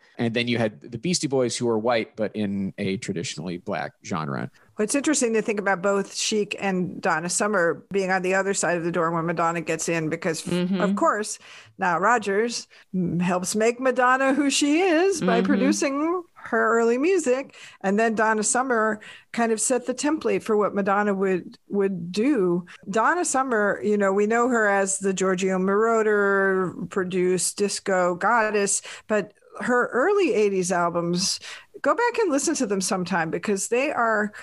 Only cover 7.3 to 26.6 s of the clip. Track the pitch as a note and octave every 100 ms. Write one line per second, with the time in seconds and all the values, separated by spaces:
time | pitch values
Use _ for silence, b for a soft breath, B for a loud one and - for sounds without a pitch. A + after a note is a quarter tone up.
7.3 | - G#3 G3+ E3+ - - G3 F#3 F#3+ F#3
8.3 | F#3+ F#3+ F#3+ E3 F3 E3+ F3 E3 E3+ E3
9.3 | E3 E3 E3+ E3 D#3+ - E3 D#3 E3 F#3
10.3 | D#3+ - F3 F3+ F#3+ F#3+ G3+ D#4+ A3 G#3+
11.3 | - B B B - F#3 E3 G3+ A#3+ G3+
12.3 | F#3+ A#3 A3+ - B - F#3 E3+ E3+ F3+
13.3 | F3+ F#3 G#3+ A3+ A#3+ C4 B3 B3 C4 C4+
14.3 | C4 C#4+ C4+ C#4+ D4+ F#4+ D#4+ G4 E4+ B3
15.3 | A#3 G3 G3 C4+ D4+ D4 C#4 D#4+ F4+ E4+
16.3 | - - A3+ A3+ A#3 A#3 A#3+ D#4+ F#4+ B3+
17.3 | B3+ C#4 B B B G3 G3+ A3+ A3 A3
18.3 | G#3+ G#3 B3 C4 A#3 A3 G#3+ B B B
19.3 | - A#3 A3 - B3 - B3+ D4 D#4 A3+
20.3 | F#3+ - G#3+ F#3+ G3 G3 G3 G#3 G3 G3
21.3 | F#3 - - _ G3+ G3 F#3 E3+ F#3+ B3+
22.3 | C#4 F#3 F3 F3+ B - G#3 B3 E4+ D#4+
23.3 | C4 C4 A3 G#3 - G#3 G#3 G3 G3 G#3
24.3 | A#3 A#3+ A#3 G#3+ G3 G3 - G3 F#3 F#3+
25.3 | F#3 F#3+ F#3 F#3+ G3+ A3+ A3+ G#3+ G#3 G3+
26.3 | G3 G3 F#3+